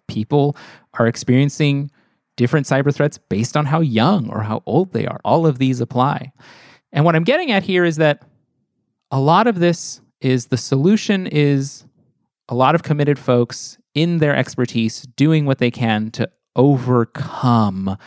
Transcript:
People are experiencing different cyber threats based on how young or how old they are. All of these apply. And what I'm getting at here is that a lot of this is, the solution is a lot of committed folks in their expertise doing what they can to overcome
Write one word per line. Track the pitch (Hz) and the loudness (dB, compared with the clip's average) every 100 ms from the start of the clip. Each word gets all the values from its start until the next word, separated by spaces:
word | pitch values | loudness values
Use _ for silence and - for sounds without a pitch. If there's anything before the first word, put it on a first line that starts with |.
| - | -12
People | 107 110 147 143 - - - _ - | -8 -2 0 0 -4 -14 -20 _ -2
are | 117 | -2
experiencing | - - 127 143 - 147 139 143 _ _ _ _ - | -2 0 2 2 0 -2 -2 -6 _ _ _ _ -2
different | 120 156 135 | 0 0 0
cyber | 135 143 | 0 0
threats | - 147 - | 0 -2 -4
based | - 98 123 151 | -6 -4 -2 -2
on | 143 | -2
how | 160 | 0
young | 156 110 139 202 107 | 0 2 2 2 -2
or | 104 | -6
how | 107 110 - | -6 -6 -2
old | 127 185 | -2 0
they | 113 101 | -4 -6
are. | - | -6
All | 101 147 165 | 0 2 2
of | 123 | 0
these | 131 123 | -2 -2
apply. | 120 123 135 - 131 _ - - - _ _ | -4 0 0 -2 -10 _ -20 -20 -20 _ _
And | 143 165 | 0 2
what | 160 | 2
I'm | |
getting | 170 302 330 | 2 0 0
at | 196 | -2
here | 185 185 175 | 0 0 0
is | 151 | 2
that | 151 143 _ _ _ _ _ _ _ _ - | 0 0 _ _ _ _ _ _ _ _ -6
a | 135 | 0
lot | 139 175 233 | 2 4 2
of | 185 | 2
this | 175 165 - - _ - | 0 0 -8 -16 _ -6
is, | 131 127 - | -2 -2 -2
the | 127 | -6
solution | - 135 165 220 - 196 185 | -2 0 2 2 0 -4 -2
is | 147 143 139 139 - _ _ _ _ _ _ - | 0 2 0 -4 -12 _ _ _ _ _ _ -6
a | 123 | 2
lot | 131 | 2
of | 165 | 2
committed | - 147 143 139 | 0 0 0 0
folks | - 120 120 - - - _ 143 | 2 2 0 -6 -16 -18 _ -2
in | 170 170 | 0 0
their | 151 135 | 0 0
expertise | 123 - 123 117 113 - 127 - | -2 -4 -4 -2 -4 -6 -12 0
doing | 147 160 143 | 2 2 0
what | 135 | 0
they | 123 | -2
can | - 117 107 110 | -2 -2 0 -2
to | - 110 _ _ - | -6 -8 _ _ 2
overcome | 139 135 123 123 117 - - - 127 117 104 95 98 98 | 2 2 0 0 -2 -6 -10 -2 2 2 2 -2 -6 -6